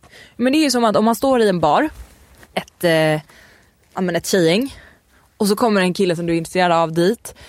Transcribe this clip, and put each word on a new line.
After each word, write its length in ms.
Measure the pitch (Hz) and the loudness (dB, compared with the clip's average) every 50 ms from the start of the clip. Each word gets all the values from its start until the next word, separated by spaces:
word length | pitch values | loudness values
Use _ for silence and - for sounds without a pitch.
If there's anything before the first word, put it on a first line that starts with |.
| _ _ - - - - _ | _ _ -20 -20 -20 -18 _
Men 180 | - 240 254 269 | -4 -2 0 2
det 60 | 311 | 2
är 40 | 311 | 0
ju 80 | 277 | 0
som 140 | 247 247 233 | 0 0 0
att 100 | 220 202 | 2 2
om 100 | 208 214 | 2 2
man 100 | 220 233 | 2 0
står 260 | - - 269 262 240 | 0 0 0 2 2
i 80 | 220 208 | 2 2
en 100 | 185 170 | 2 0
bar, 300 | 165 151 147 202 294 311 - - - - - _ _ _ - - - - _ | 0 2 2 2 0 0 -4 -10 -18 -20 -20 _ _ _ -20 -20 -20 -14 _
ett, 300 | - - - _ - - | -12 -12 -12 _ -4 0
eh, 80 | 170 165 160 156 156 156 156 - - - - - - - _ _ _ _ _ _ _ - | 0 2 2 2 0 0 -2 -6 -10 -20 -20 -20 -20 -20 _ _ _ _ _ _ _ -10
ja, 80 | - | -6
men 140 | 190 180 170 | -6 -4 -4
ett 100 | 165 - | -4 -4
tjejgäng, 500 | - - 190 170 160 170 214 269 277 - - - - - _ _ _ _ _ _ _ _ - | -2 0 2 2 2 2 0 -2 -4 -8 -16 -20 -20 -20 _ _ _ _ _ _ _ _ -4
och 100 | 214 196 | -2 0
så 80 | 208 | 0
kommer 260 | 202 262 226 214 196 | 0 0 0 2 2
en 120 | 185 180 175 | 0 0 0
kille 220 | - 196 180 165 | 0 -2 -2 -2
som 100 | 170 175 | -2 -4
du 80 | 165 165 | -4 -4
är 40 | 165 | -4
intresserad 340 | 165 - - 180 180 175 | -4 -4 -2 0 0 2
av 220 | 170 165 165 160 160 | 2 2 0 0 0
dit, 420 | 170 170 185 240 - - - - - - | 0 0 0 0 -4 -8 -16 -20 -20 -20